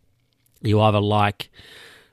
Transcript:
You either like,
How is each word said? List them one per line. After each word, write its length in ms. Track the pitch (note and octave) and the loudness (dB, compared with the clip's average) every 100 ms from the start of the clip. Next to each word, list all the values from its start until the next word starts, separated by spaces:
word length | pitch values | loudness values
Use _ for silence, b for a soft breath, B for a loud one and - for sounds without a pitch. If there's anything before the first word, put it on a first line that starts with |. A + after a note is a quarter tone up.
| _ _ _ _ _ _ | _ _ _ _ _ _
You 200 | A2 G#2+ | -2 0
either 180 | A2 G#2 | 2 0
like, 500 | G#2 G#2 G#2 - - B B B B B B | 0 0 -2 -4 -14 B B B B B B